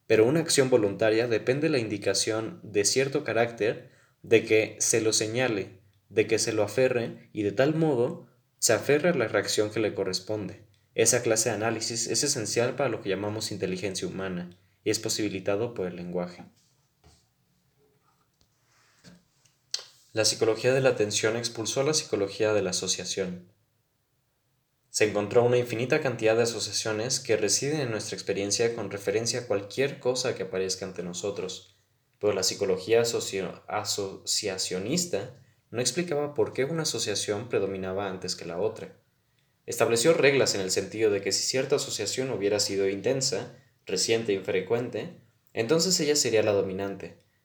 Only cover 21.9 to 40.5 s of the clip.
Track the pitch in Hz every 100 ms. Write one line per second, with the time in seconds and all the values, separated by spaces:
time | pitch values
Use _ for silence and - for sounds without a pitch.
21.9 | 156 - - 123 - 107 104 92 90 92
22.9 | - 90 - 92 90 - _ _ _ _
23.9 | _ _ _ _ _ _ _ _ _ _
24.9 | - 107 101 101 123 120 123 120 110 127
25.9 | 151 131 120 110 113 113 113 104 - 110
26.9 | 107 120 - - 104 101 - 139 156 123
27.9 | 107 - 95 - 98 101 101 117 117 98
28.9 | 98 - 104 117 127 117 101 98 - 135
29.9 | - 123 127 127 104 92 95 95 - 95
30.9 | 90 90 90 101 98 92 - - _ _
31.9 | _ _ _ 104 95 92 - 98 90 -
32.9 | 113 117 113 - 95 90 - - 104 104
33.9 | - 98 92 - - 104 92 - 92 104
34.9 | 175 - 98 120 - - _ - 110 123
35.9 | 175 175 147 147 147 104 - 135 165 156
36.9 | 113 107 98 - 104 120 113 98 95 92
37.9 | 95 101 92 90 - 85 85 107 - -
38.9 | - _ _ _ _ _ _ - 113 113
39.9 | 117 160 165 139 135 107